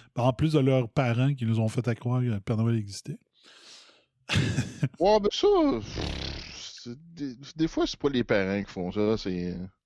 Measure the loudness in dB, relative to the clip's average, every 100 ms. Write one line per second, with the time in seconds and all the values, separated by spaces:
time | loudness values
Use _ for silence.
0 | -10 0 0 2 2 4 4 2 2 0
1 | 2 2 2 2 0 2 2 0 -2 -2
2 | -2 -2 0 -4 -2 0 2 0 -4 -12
3 | -12 -14 _ _ _ -20 -20 -20 -20 _
4 | _ _ -2 0 2 0 -4 -4 -6 2
5 | 4 4 2 2 4 6 4 0 -4 -6
6 | -6 -6 -8 -10 -14 -16 -18 -16 -16 -16
7 | -16 -10 -10 -10 -16 -2 0 0 -2 0
8 | 0 0 2 2 2 -2 -4 -6 -4 0
9 | 0 0 -2 -4 -4 -6 -12 _